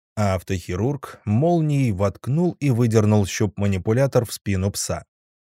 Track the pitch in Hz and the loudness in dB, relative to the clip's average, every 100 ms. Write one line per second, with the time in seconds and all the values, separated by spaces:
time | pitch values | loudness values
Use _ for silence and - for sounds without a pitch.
0 | _ - 104 95 - 95 - 90 120 139 | _ -2 0 -2 -2 -6 -4 -4 -4 -4
1 | - - - 107 165 175 156 143 127 92 | -10 -10 -2 0 2 2 0 0 0 0
2 | 101 - 120 147 175 - 143 117 123 110 | -2 -2 -4 0 -2 0 0 2 4 4
3 | 107 107 95 - 107 - 101 95 95 113 | 4 4 2 -2 -2 -2 -2 -2 0 0
4 | 135 127 110 - - 95 98 - - 82 | 2 2 0 -4 -4 -2 -2 -4 -6 -8
5 | - _ _ _ | -12 _ _ _